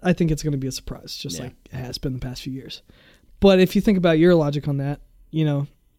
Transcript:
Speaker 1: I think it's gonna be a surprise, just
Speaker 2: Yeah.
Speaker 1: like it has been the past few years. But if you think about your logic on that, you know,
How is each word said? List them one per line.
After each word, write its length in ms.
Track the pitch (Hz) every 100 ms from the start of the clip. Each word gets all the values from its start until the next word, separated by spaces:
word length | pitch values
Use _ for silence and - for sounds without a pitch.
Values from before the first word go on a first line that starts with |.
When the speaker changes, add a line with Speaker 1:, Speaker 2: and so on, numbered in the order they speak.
Speaker 1:
I 100 | 180
think 180 | 175 165
it's 120 | 151
gonna 140 | 151 139
be 100 | 131
a 60 |
surprise, 440 | - - - - -
just 200 | 143 151
Speaker 2:
Yeah. 60 |
Speaker 1:
like 100 | 127 - -
it 40 | 131
has 200 | 127 127
been 140 | 143
the 40 | 127
past 240 | 131 127
few 100 | 135
years. 300 | 131 - - _ _ _ _ _ -
But 220 | 196 185
if 160 | 185 202
you 40 |
think 140 | 208 190
about 200 | 175 160
your 160 | 175
logic 320 | 170 147 147 147
on 120 | 139
that, 220 | 139 143 _ _ _
you 140 | 160
know, 220 | 151 143 143 _ _